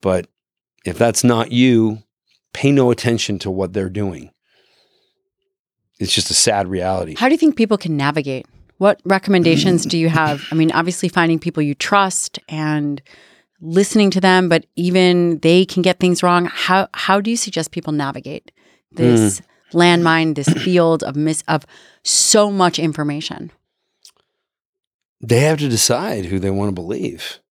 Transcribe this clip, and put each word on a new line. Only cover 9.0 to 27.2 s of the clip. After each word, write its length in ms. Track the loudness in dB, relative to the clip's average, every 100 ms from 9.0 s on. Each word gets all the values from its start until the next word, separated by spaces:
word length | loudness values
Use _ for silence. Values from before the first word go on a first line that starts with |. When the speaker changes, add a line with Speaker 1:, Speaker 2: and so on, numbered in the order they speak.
Speaker 2:
recommendations 800 | 0 -2 2 2 4 4 2 0
do 140 | 0 0
you 100 | 0
have? 380 | 2 0 -2 -4
I 20 |
mean, 160 | 0 2
obviously 380 | 2 -2 -2 -2
finding 320 | 0 2 0
people 220 | -2 -2
you 120 | -4
trust 640 | -2 0 2 2 -2 -8 -12 _
and 540 | -6 -4 -2 -4 -6 _ -20 _ _ _ _
listening 500 | -4 0 2 4 2
to 80 | 4
them, 280 | 2 4 4
but 160 | 0 -2 -4
even 640 | 0 4 4 4 2 2
they 240 | 4 4
can 180 | 4 0
get 160 | 0 2
things 240 | 0 2
wrong. 220 | 2 0 -2
How, 420 | -4 -2 0 -2
how 260 | -6 -2 0
do 80 | 0
you 60 | -4
suggest 360 | -4 -6 -6
people 200 | -8 -6
navigate 600 | -4 -4 -8 -12 -14 _ _ _ _ _
this 480 | 0 4 4 4 0
Speaker 1:
Mm. 340 | -12 _ _
Speaker 2:
landmine, 600 | 2 4 4 2 2 0 -2
this 120 | -2
<clears throat> 160 | 0
field 380 | 0 2 2 0
of 140 | -2 -2
mis-, 260 | -2 -4 -4
of 180 | -4 -4 -20 _ _
so 480 | -4 -2 2 4 2
much 260 | 2 0 2
information? 720 | -4 -2 -6 -6 -10 -12 -16 _ _ _ _ _ -20 _ _ _ _ _ _ _ _ _ _ _
Speaker 1:
They 200 | 0 2
have 180 | 2 0
to 100 | 0
decide 580 | 0 0 0 -2 -6 -4
who 120 | -4
they 120 | -4
wanna 220 | -4 -4
believe. 680 | -6 -8 -6 -8 -8